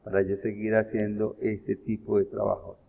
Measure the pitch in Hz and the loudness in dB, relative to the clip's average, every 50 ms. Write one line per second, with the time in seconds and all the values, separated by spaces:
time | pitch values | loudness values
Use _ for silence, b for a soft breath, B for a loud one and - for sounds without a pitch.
0 | _ 107 98 98 98 92 101 98 - 113 104 101 107 110 110 110 107 110 - 110 | _ 0 2 2 2 2 0 -2 -2 -4 -4 -2 -2 2 2 2 2 2 0 0
1 | 107 107 104 104 107 107 - - - 117 107 98 - - 104 - - - 110 107 | 0 0 0 0 -2 -2 -2 -2 -2 -2 -2 -2 -2 -4 -4 -4 -2 -4 -4 -4
2 | - 104 104 101 95 98 - 104 104 104 101 - - 95 - _ _ | -2 2 2 2 2 2 0 -2 0 0 0 -2 -4 -14 -16 _ _